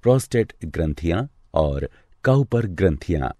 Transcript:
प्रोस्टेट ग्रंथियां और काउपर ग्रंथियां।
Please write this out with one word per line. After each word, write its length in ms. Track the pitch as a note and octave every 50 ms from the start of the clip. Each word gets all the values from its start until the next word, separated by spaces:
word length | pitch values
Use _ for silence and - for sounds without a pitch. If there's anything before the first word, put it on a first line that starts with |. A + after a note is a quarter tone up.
| _
प्रोस्टेट 480 | A#2+ B2+ C3 - - - A#2+ A2 - - - -
ग्रंथियां 600 | D#2+ D2+ E2 E2 D#2 D2 - D#2 E2+ E2 F#2+ C3+ C#3+ _ _ _ _ -
और 340 | - D#2 D2 C#2+ C#2 C#2 - _ - _ _ - _ _
काउपर 420 | C3 C3 C#3 C#3 - - A#2 A2+ G#2 F2
ग्रंथियां। 580 | D#2+ G2 F2+ D#2+ C#2 - - F2+ D#2 C2+ A#1+ A1+